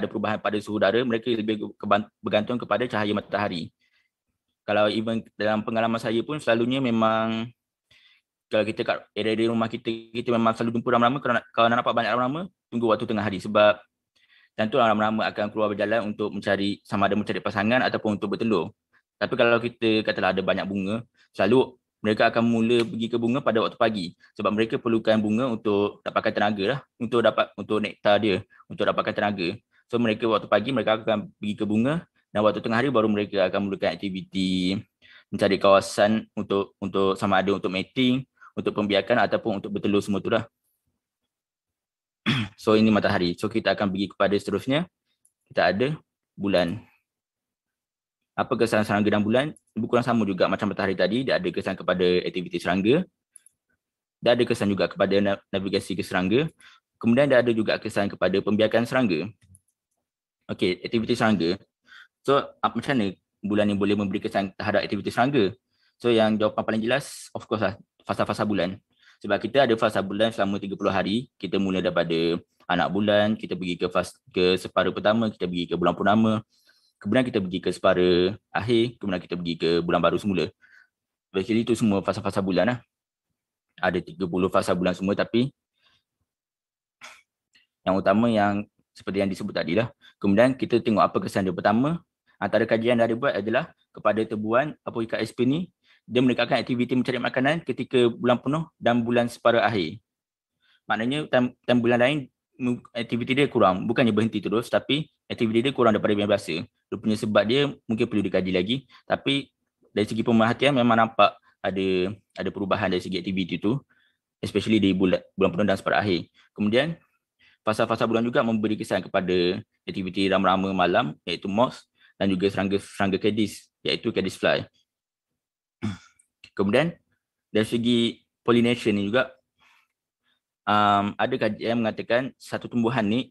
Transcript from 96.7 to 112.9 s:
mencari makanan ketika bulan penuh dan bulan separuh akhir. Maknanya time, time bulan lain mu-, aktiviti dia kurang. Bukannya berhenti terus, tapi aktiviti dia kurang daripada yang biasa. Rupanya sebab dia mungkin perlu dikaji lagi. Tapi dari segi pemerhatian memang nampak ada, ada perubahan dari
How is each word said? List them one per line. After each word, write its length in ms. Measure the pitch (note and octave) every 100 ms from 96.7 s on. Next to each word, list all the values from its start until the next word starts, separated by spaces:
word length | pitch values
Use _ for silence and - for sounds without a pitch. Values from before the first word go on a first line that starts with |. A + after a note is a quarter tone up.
| B2 A#2+ B2+
mencari 240 | A#2+ B2
makanan 360 | A#2+ C3 C3 E3 -
ketika 420 | B2 - B2+ A#2+
bulan 320 | A2+ A#2+ B2
penuh 240 | C3 D#3 D#3+ _
dan 240 | A#2 A#2+
bulan 240 | A#2 A#2+ A#2+
separuh 320 | - A#2+ A#2
akhir. 400 | G#2 A2+ D#2 A2+ _ _ _ _ _ _ _ _ -
Maknanya 400 | G#2+ A#2 D3 D3
time, 240 | B2+ B2 - -
time 120 | B2
bulan 160 | A#2+ A#2+
lain 180 | B2 D3+ B2+ _ _ -
mu-, 280 | B2+ B2 - A#2
aktiviti 400 | A2+ A#2 A#2+ C3
dia 160 | C#3
kurang. 320 | A#2+ G2 F#2
Bukannya 320 | A2 A#2 A#2+ G#2+
berhenti 240 | A2+ A2
terus, 320 | F#2+ G#2 A#2+
tapi 400 | G#2 - C#3 D#3 _ -
aktiviti 400 | A2 A2+ A2+ B2+
dia 60 | C3+
kurang 160 | A#2+
daripada 240 | G#2+ G#2+ G2+
yang 160 | G2+
biasa. 320 | G2+ - D#2+ - _ -
Rupanya 320 | G2+ A2+ G#2+
sebab 240 | A2 G#2
dia 240 | G2+ C3 C#3+ C3+
mungkin 240 | - A2 A2+
perlu 160 | G#2
dikaji 280 | F#2+ F#2 F#2 F#2
lagi. 200 | F#2 C3 - -
Tapi 480 | - - - C#3 C3+ _ _ _ _
dari 160 | G#2 G#2
segi 160 | A2+
pemerhatian 480 | A2+ A2+ A2 A#2 C3
memang 240 | C#3 A#2+ A2+
nampak 400 | A2 - G2+ - _ _
ada, 560 | G2+ F#2+ F#2+ F#2 F#2 G#2 _ -
ada 100 | F#2+ F#2
perubahan 320 | G2 G2
dari 160 | G2